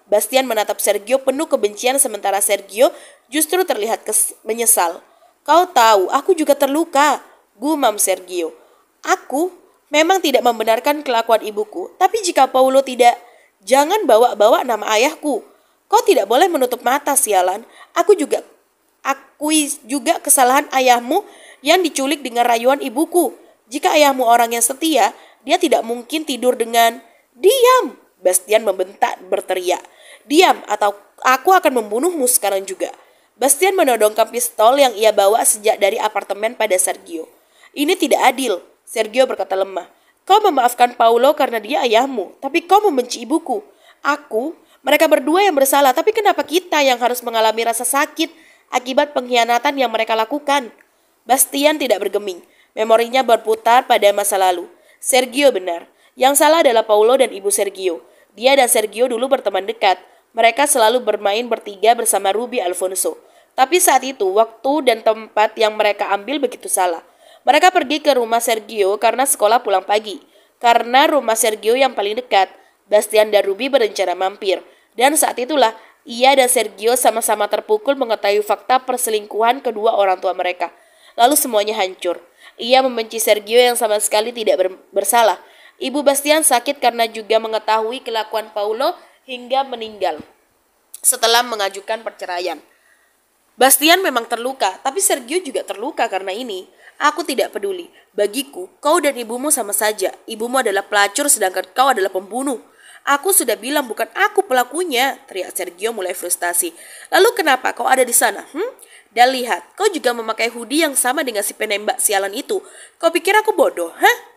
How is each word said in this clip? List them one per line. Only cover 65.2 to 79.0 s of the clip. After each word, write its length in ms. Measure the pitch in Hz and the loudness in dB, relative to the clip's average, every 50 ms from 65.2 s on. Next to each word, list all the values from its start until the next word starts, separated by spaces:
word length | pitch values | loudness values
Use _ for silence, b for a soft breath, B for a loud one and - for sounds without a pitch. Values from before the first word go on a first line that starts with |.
| 220 - - 214 214 220 - | -6 -6 -2 0 0 0 0
yang 240 | 226 220 214 214 214 | -2 -2 -2 0 0
mereka 320 | 208 208 202 202 202 185 | -2 0 -2 -2 -4 -4
ambil 320 | 196 202 202 233 285 311 - | -4 -4 -4 -4 -6 -4 -4
begitu 240 | - - - - | -6 -6 -8 -10
salah. 320 | 190 - 196 185 180 165 - - b b b b b b b b | -6 -2 -2 0 -2 -2 -6 -10 b b b b b b b b
Mereka 240 | - 269 302 359 370 | 2 4 6 6 4
pergi 320 | 370 349 294 247 294 269 285 | 4 2 0 -2 -4 -2 2
ke 160 | 294 269 247 | 2 2 2
rumah 240 | 233 220 233 233 - | 2 0 -2 -2 0
Sergio 560 | 247 226 220 208 214 226 214 190 190 208 208 | 0 -2 -2 -4 -6 -2 0 0 0 0 0
karena 240 | 240 226 226 247 254 | 0 0 2 2 0
sekolah 400 | - - - 208 208 226 247 - | 0 0 2 2 4 4 2 2
pulang 240 | 220 196 185 190 | 0 -2 0 0
pagi. 320 | 196 202 220 214 214 185 - _ b b b b b b b | 0 -2 -2 -2 -4 -14 -14 _ b b b b b b b
Karena 480 | - 233 233 233 226 240 247 262 302 | 2 4 4 4 2 2 2 4 4
rumah 320 | 320 311 277 233 226 220 220 | 4 2 2 2 0 0 0
Sergio 400 | 240 220 214 208 208 214 240 262 | 0 -2 -2 -2 0 0 2 2
yang 160 | 269 254 226 | 2 0 0
paling 240 | - 202 202 214 - | -2 -6 -4 -6 -6
dekat, 320 | - - 214 196 185 - - - b b b b _ - | -4 0 2 2 2 0 -4 -16 b b b b _ 2
Bastian 400 | 202 214 214 - 214 214 214 214 | 2 2 2 2 2 2 4 4
dan 160 | 208 202 196 | 4 2 2
Ruby 240 | 196 190 202 254 277 | 2 -2 -4 -2 0
berencana 480 | 269 254 220 208 165 - 190 180 175 180 | 2 2 2 0 -2 -2 -4 -2 -2 -2
mampir. 400 | 190 190 202 - 208 185 175 - - b b b b b b 226 | -4 -4 -4 -4 -4 -2 -2 -4 -4 b b b b b b 0
Dan 160 | 247 285 311 | 0 0 2
saat 240 | 294 262 - - 233 | 0 -2 -2 -2 -4
itulah, 400 | 254 254 311 277 233 220 220 B B B B B B | -6 -2 0 2 2 2 0 B B B B B B
ia 320 | - 233 233 247 269 277 | -12 -4 2 2 4 4
dan 160 | 269 247 247 | 4 4 2
Sergio 480 | - 247 220 214 196 196 214 226 247 247 | 2 0 -2 -4 -6 -4 -2 0 0 2
sama-sama 480 | - 233 214 220 - - 214 214 208 | 2 0 0 0 -2 -2 -2 -2 -2
terpukul 480 | 202 - 214 - - 214 214 214 269 277 | -2 -4 -4 -2 -2 -2 0 0 -2 -2
mengetahui 480 | 269 254 226 214 - - 202 208 214 208 | -2 -2 -4 -4 -2 0 0 0 0 0
fakta 400 | 226 202 - - - 254 262 262 | -2 -4 -4 0 0 0 0 0
perselingkuhan 800 | - 247 247 | -2 -6 -4